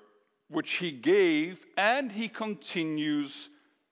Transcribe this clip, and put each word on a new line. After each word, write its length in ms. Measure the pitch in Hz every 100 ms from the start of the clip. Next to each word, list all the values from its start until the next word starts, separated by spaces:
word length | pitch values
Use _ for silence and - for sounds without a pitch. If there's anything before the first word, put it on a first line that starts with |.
| _ _ _ _ _
which 280 | 156 - -
he 160 | 175
gave 720 | 127 120 202 180 151 170 180 - -
and 340 | 208 269 254
he 160 | 202 226
continues 1200 | - 220 196 - 175 160 151 151 147 139 - - _ _ _ _